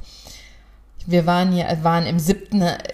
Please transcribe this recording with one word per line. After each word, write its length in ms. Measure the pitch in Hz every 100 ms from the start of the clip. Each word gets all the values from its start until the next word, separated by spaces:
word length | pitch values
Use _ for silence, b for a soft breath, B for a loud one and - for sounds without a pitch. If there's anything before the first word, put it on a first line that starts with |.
| B B B B B B B B B - -
Wir 200 | 175 165
waren 300 | 175 185 180
ja, 260 | - 165
waren 240 | 165 170 165
im 140 | 170
siebten 460 | 156 202 - 208 175 - -